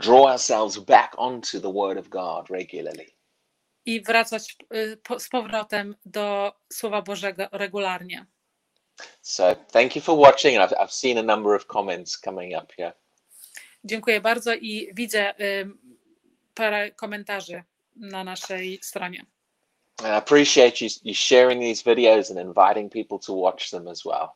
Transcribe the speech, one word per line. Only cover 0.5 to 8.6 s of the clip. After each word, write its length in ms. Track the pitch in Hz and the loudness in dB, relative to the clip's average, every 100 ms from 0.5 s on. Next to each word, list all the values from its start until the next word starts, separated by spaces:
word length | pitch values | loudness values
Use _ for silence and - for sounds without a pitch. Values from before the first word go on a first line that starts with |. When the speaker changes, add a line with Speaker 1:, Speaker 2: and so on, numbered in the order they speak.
| 110 107 98 | 0 -2 -6
Speaker 1:
back 340 | 98 110 - - | 4 4 4 -2
onto 420 | 123 123 - 98 | -8 -8 -10 -8
the 140 | 95 | -6
word 260 | 95 98 95 | -4 -4 -4
of 100 | 92 | -8
God 400 | 92 87 85 87 | -10 -8 -8 -8
regularly. 560 | 92 90 85 78 80 - _ _ _ _ _ _ _ - 226 | -12 -10 -12 -12 -14 -20 _ _ _ _ _ _ _ -8 -8
Speaker 2:
I 60 | |
wracać, 540 | 202 226 226 220 - - _ | 0 0 0 -6 -12 -20 _
y, 240 | 220 220 220 | -8 -8 -10
po-, 160 | - 247 | -12 -12
z 100 | - | -6
powrotem 680 | 254 214 220 208 208 202 202 185 | -8 -6 -8 -6 -8 -8 -14 -12
do 480 | 208 208 202 202 - _ | -8 -4 -4 -4 -8 _
Słowa 280 | - 226 208 | -10 -6 -6
Bożego 460 | 185 196 196 185 196 | -6 -8 -8 -8 -10
regularnie. 720 | 196 196 202 190 180 180 175 190 _ _ _ | -8 -8 -6 -6 -6 -10 -18 -18 _ _ _